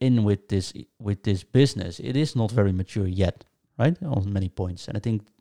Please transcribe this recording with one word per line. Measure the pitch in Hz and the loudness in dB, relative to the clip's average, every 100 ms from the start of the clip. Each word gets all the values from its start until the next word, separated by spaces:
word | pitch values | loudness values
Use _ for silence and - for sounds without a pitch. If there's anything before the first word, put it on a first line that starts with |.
in | 131 120 | 2 4
with | 104 101 - | 4 0 0
this, | 98 - - 62 _ | -4 -4 -12 -20 _
with | 104 101 | -4 -2
this | 110 95 | 0 -2
business. | - 127 139 - 92 87 | 2 4 4 2 -8 -8
It | - 131 | -4 -2
is | 151 | -2
not | 123 107 | 0 0
very | 117 98 | 2 2
mature | 92 92 110 92 | 0 -2 -2 -2
yet, | 92 90 - - _ _ - | 2 0 0 -18 _ _ 0
right, | 131 175 | 0 0
on | 160 104 98 | -2 -2 0
many | 98 92 | -2 -2
points. | - 90 87 - | -4 -6 -6 -8
And | 104 | -6
I | |
think | 117 107 - _ | -4 -4 -6 _